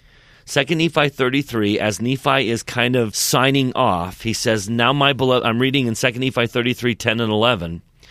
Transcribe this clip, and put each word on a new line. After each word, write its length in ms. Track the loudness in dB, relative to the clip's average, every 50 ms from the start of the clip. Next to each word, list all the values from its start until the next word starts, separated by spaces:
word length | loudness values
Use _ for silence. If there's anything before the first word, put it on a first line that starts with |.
| -20 -20 _ -20 -20 -20 -20 -20 -12
Second 340 | -4 -2 -2 0 0 0 0
Nephi 320 | 0 0 2 2 0 0
thirty-three, 680 | 0 0 -2 0 0 0 -2 -2 -2 0 0 2 0 0
as 240 | 0 -2 -2 -2 -2
Nephi 480 | -4 -4 -2 0 0 2 2 2 0
is 140 | -2 -4 -4
kind 320 | -6 -4 -2 0 0 2
of 180 | 0 0 0 -2
signing 580 | -4 -4 0 2 2 2 4 2 2 0 0 0
off, 460 | 0 0 0 0 0 -2 -6 -8 -8 -6
he 100 | -6 -4
says, 360 | -2 0 0 0 0 -2 -4
"Now 240 | -2 0 2 2 2
my 200 | 4 2 2 2
beloved," 340 | 2 2 2 2 2 2
I'm 140 | 0 0 0
reading 260 | 0 0 0 0 0
in 80 | 0 -2
Second 280 | -2 -2 -2 -2 -2 -4
Nephi 260 | -2 0 0 -2 0
thirty-three, 480 | 0 -2 0 0 -2 -2 -2 -2 -2
ten 240 | -2 -2 -2 -2 0
and 100 | 0 0
eleven, 520 | 2 2 2 2 2 0 -2 -6 -8 -10 -12 _ _ _ -20 -20